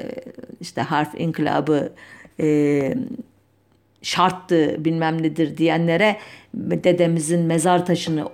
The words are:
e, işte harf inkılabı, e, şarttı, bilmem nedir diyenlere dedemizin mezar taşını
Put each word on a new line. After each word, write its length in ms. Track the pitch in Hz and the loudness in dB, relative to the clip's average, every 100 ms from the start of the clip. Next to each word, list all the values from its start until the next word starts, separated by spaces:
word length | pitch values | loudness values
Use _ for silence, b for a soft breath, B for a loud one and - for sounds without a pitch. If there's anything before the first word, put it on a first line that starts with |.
e, 80 | - - - - - - | -10 -12 -14 -18 -18 -16
işte 200 | 175 - | -12 -6
harf 400 | - 147 151 - | -2 0 -2 -2
inkılabı, 720 | 165 156 151 147 147 151 - - B B B - | -4 -2 -2 0 0 0 0 -8 B B B -4
e, 540 | 156 151 147 143 135 127 - - - _ _ _ _ _ _ _ | 0 2 2 2 0 -2 -6 -10 -16 _ _ _ _ _ _ _
şarttı, 720 | - - 180 180 - 170 151 - | -8 0 0 0 0 2 2 0
bilmem 440 | 160 165 160 165 | -2 0 -2 0
nedir 340 | 160 156 156 147 | -2 0 -2 2
diyenlere 600 | 165 160 170 165 214 202 B B B | 2 2 2 2 2 0 B B B
dedemizin 840 | - 175 170 180 175 170 165 151 175 | -10 -4 0 2 4 4 2 0 0
mezar 460 | 165 165 170 180 175 | 2 2 4 2 2
taşını 400 | 170 - 156 - | 0 0 -4 -2